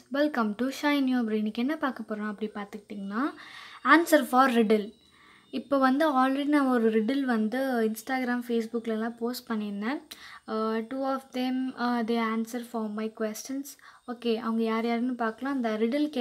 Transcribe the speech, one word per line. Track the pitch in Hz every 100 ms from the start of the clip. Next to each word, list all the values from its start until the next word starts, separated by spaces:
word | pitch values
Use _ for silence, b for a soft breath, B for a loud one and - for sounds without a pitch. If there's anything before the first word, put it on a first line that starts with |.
| - 277
welcome | 294 277 214 208
to | 254 262
Shine | 294 285 262
Your | 254 226
Brain. | 214
இன்னைக்கு | 214 220
என்ன | 247 311
பார்க்க | 285 240 220
போறோம் | 208 214
அப்படி | 208 214 214
பார்த்துக்கிட்டிங்கன்னா, | 202 214 - 202 196 208 311 339 B B B B 254
answer | 311 330 302 240
for | 247 269 233
riddle. | 214 214 202 - b b b b b 254
இப்போ | - 277
வந்து | 262 269 320 262
already | 262 269 285
நான் | 294 269
ஒரு | 247 226 220
riddle | 214 277 262
வந்து | 226 214 254 269 240 220
Instagram, | 220 - 262 247 247 240
Facebook-லலாம் | 233 226 233 226 220 233 233
போஸ்ட் | 233 247 -
பண்ணியிருந்தேன். | 220 208 202 214 311 - B B B -
Uh, | 220 220 226 226
two | 269 269
of | 269 269 254
them, | 254 254 262 -
uh, | 240 240 226
they | 233 226
answer | 226 220 247 233
for | 233 220 214
my | 220 220
questions. | 220 214 - 269 277 - B B -
ஓகே, | 240 240 220
அவங்க | 226 226 226
யார் | 226 233
யாருன்னு | 233 247 240
பார்க்கலாம். | 226 220 262 277
அந்த | 233 214
ரிடிலுக்கு | 226 285 294 254